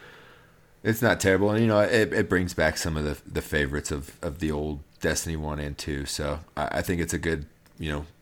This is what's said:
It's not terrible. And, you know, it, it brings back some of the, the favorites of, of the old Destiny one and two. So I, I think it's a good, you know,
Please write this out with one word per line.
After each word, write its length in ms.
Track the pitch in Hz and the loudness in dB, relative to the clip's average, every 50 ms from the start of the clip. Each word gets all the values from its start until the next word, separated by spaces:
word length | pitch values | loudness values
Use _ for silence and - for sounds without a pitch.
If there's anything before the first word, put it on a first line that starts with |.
| - - - - - - - - - - - _ _ _ _ _ | -20 -20 -20 -20 -20 -20 -20 -20 -20 -20 -20 _ _ _ _ _
It's 200 | - 107 113 - | 0 0 2 4
not 180 | 120 110 90 82 | 4 2 4 4
terrible. 300 | - 95 95 92 101 104 | 4 4 6 6 4 4
And, 100 | 104 110 | 4 4
you 60 | 117 113 | 4 6
know, 120 | 107 104 | 6 6
it, 320 | 104 87 104 110 107 95 | 4 6 4 4 4 4
it 160 | - 110 98 - | 2 0 2 2
brings 260 | 95 90 92 87 - | 2 2 2 0 0
back 220 | - 80 78 78 - | 2 2 2 2 0
some 180 | - 87 78 | -2 -2 -2
of 80 | 76 76 | 0 -2
the, 140 | 73 73 - - - | -2 -4 -6 -8 -8
the 120 | - 82 | -6 -6
favorites 480 | - - 80 76 73 67 71 73 - - | -4 0 0 0 0 0 -2 -4 -4 -4
of, 220 | 78 71 69 - - - | -4 -6 -6 -10 -10 -8
of 160 | - 85 76 - | -6 -6 -4 -2
the 100 | 78 76 | -2 -2
old 300 | 76 73 76 76 76 71 73 _ _ - | -2 -2 -2 -4 -6 -8 -10 _ _ -4
Destiny 360 | - 85 76 - - 85 82 | -2 -2 0 -2 -2 -4 -4
one 220 | 78 76 76 76 73 | -4 -4 -6 -6 -6
and 160 | 73 73 73 - | -6 -6 -8 -8
two. 280 | - 80 73 69 69 | -6 -6 -4 -4 -4
So 340 | - - - 76 71 73 76 - - - | -6 -6 -4 -4 -4 -4 -6 -8 -10 -6
I, 220 | - 73 - - 76 | -4 -4 -2 -2 -4
I 40 | |
think 180 | 82 - 92 85 | -2 -2 -2 -2
it's 140 | 82 80 - | -2 -2 -2
a 40 | 82 | -2
good, 280 | 73 85 80 73 73 - - _ _ - _ - | -2 -2 -2 -4 -4 -10 -16 _ _ -20 _ -8
you 120 | 82 78 | -6 -4
know, 160 | 73 73 73 - - _ | -4 -6 -6 -10 -16 _